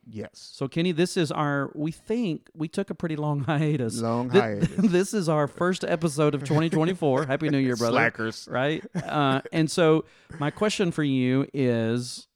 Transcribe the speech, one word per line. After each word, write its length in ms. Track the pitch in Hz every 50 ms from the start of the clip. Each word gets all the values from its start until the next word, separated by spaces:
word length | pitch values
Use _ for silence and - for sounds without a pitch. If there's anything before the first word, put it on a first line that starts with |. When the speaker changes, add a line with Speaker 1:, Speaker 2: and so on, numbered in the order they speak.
| _ 120
Speaker 1:
Yes. 420 | 113 107 104 - _ - - - -
Speaker 2:
So, 140 | - 139
Kenny, 240 | 127 - 165 170 185
this 240 | 170 147 175 180 -
is 160 | 190 165 131
our, 400 | 156 147 151 147 143 143 139 - -
we 160 | - 147 165
think 580 | 156 - _ - 220 240 240 185 156 - _ - _
we 140 | 160 156
took 220 | 160 - - 196 -
a 60 | 175
pretty 200 | - - 170 156
long 260 | 147 151 151 147 143
<laughs> 40 | 135
hiatus. 560 | - 156 147 156 151 147 123 123 113 104 117
Speaker 1:
Long 280 | 117 113 117 120 123 127
Speaker 2:
Thi-, 100 | 120 190
Speaker 1:
hiatus. 300 | - 110 104 - - -
Speaker 2:
<laughs> 80 | -
this 360 | - 196 214 175 180 196 196 -
is 160 | 214 170 156
our 180 | 156 151 147
first 360 | 139 - - 175 180 185 - -
episode 500 | - 170 165 160 170 139 147 151 151 147
of 80 | 139 143
twenty 260 | 127 160 151 160 165
twenty-four. 560 | 165 160 160 170 190 180 165 147 127 135 156
Speaker 1:
<laughs> 20 |
Speaker 2:
Happy 220 | 131 139 - 160 147
New 80 | 143 139
Year, 160 | 135 127 123
brother. 160 | 110 120 117 117
Speaker 1:
Slackers. 500 | 120 113 117 - - 110 113 110 - - -
Speaker 2:
Right? 320 | - 123 131 147 160 - - - _
Uh, 460 | 180 - - - 151 143 135 131 139 - - -
and 180 | 165 156 151
so 340 | - - 170 156 156 160 - - - - - _ - 156
my 120 | 143 147
question 400 | - - 208 214 - - 208 170
for 120 | - - 151
you 440 | 143 135 131 127 127 127 135 139 - -
is 760 | 143 131 123 117 117 113 113 117 123 123 123 - - - _ _